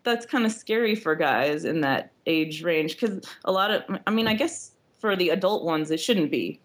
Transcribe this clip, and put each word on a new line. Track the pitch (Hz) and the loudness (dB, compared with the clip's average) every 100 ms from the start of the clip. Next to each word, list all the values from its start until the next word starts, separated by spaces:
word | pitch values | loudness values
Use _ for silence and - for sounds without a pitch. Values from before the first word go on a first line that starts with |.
that's | 240 233 - | -2 -2 0
kinda | 269 220 | 0 0
scary | 220 - 220 226 | -2 -2 0 2
for | 214 160 | 0 0
guys | 156 151 113 139 151 | 2 2 4 2 0
in | 165 160 | -2 0
that | 139 135 - _ - | 2 0 -2 _ 0
age | 160 156 156 | 0 0 -2
range. | 165 160 156 - | 0 0 0 -2
'Cause | 226 190 - - - | -2 -2 -10 -8 -2
a | |
lot | 190 202 | 0 2
of, | 208 - 190 - | 0 -2 -6 -2
I | |
mean, | 220 226 | 0 0
I | |
guess | 214 330 - - _ _ _ | 0 -2 -4 -16 _ _ _
for | 220 190 | -2 2
the | 180 | 2
adult | 202 185 208 | 2 2 0
ones, | 170 156 156 | 0 -2 -2
it | 160 | -2
shouldn't | - 214 147 | 0 2 2
be, | 143 87 - | 0 -4 -8